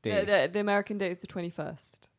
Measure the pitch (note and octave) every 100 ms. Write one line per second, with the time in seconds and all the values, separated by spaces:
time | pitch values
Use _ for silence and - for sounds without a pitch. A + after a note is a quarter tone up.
0 | A2 C#3+ G3+ G3+ D#3+ G3 G#3 G3+ G3+ G#3
1 | F#3+ F3+ - F#3 F3 E3+ D3+ D#3 - -
2 | -